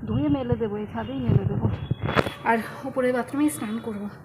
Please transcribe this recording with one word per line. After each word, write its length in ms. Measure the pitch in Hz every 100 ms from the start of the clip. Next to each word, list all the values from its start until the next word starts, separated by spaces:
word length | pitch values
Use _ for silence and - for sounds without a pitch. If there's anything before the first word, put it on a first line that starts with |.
| 220
ধুয়ে 180 | 226 294 277
মেলে 200 | 240 233
দেবো, 140 | 226 208
এই 60 | 214
ছাদেই 260 | 226 220 269 240
মেলে 160 | 226 196
দেবো। 160 | - - - - - - - - - -
আর 80 | 226 208 - 269
উপরের 220 | 262 254 247
বাথরুমেই 320 | 233 277 302 294
স্নান 200 | 220 226 233
করব 180 | 202 202 -